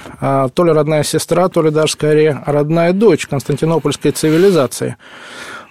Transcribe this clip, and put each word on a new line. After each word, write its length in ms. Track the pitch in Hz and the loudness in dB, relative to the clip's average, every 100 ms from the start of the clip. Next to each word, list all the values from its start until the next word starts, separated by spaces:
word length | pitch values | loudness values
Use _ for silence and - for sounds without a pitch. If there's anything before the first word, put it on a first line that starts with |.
| - - | -12 -6
а, 280 | 135 135 131 | -2 0 0
то 140 | - | 0
ли 80 | 175 | 2
родная 320 | 156 147 156 | 2 2 0
сестра, 460 | 139 151 - 170 180 | 0 -4 -2 0 0
то 140 | 175 | 2
ли 80 | 156 | 0
даже 240 | 156 151 | 2 0
скорее 480 | - 151 151 156 131 - | -2 0 2 2 0 -2
родная 460 | 147 147 165 170 | -2 0 0 0
дочь 340 | 190 220 151 - | 2 2 2 -2
константинопольской 880 | 143 - 143 160 160 147 135 147 | -6 -4 -2 0 0 -2 -2 -2
цивилизации. 840 | - 156 160 196 170 123 - 127 117 - - - - - - - | -2 0 2 4 4 0 -4 -8 -10 -16 -20 -20 -18 -18 -18 -8